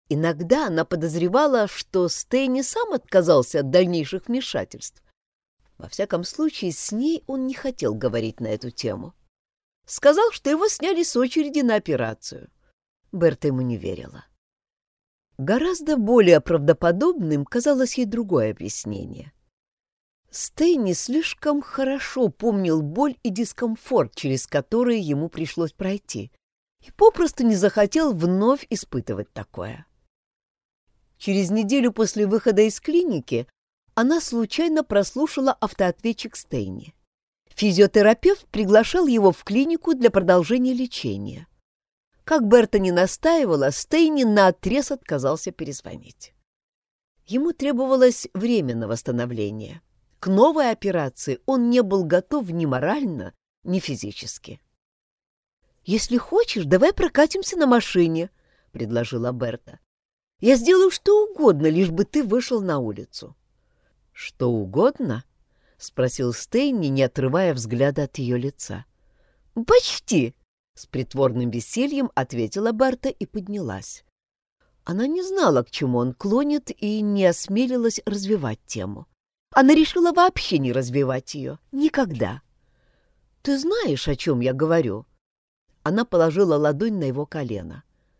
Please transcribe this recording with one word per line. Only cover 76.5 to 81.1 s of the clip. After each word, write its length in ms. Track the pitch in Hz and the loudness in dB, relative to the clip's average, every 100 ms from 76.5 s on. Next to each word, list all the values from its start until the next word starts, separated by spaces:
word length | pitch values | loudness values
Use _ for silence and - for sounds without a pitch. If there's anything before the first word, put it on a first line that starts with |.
| 294 - | -2 -4
и 300 | - 208 214 | -8 -4 -2
не 240 | 208 202 | -2 2
осмелилась 800 | 180 170 - 202 254 254 226 - | 2 2 -2 -2 0 0 -2 -2
развивать 560 | - 202 196 208 127 110 - | -6 -6 -2 -2 -2 -8 -10
тему. 400 | 110 95 104 - _ _ _ _ | -10 -8 -10 -16 _ _ _ _
Она 220 | - 269 | 4 6
решила 380 | 311 311 359 339 | 6 4 2 2
вообще 460 | 339 370 - - 160 | 4 2 2 -2 -2
не 140 | 131 | 0
развивать 640 | 127 123 135 131 | -2 -2 -2 -2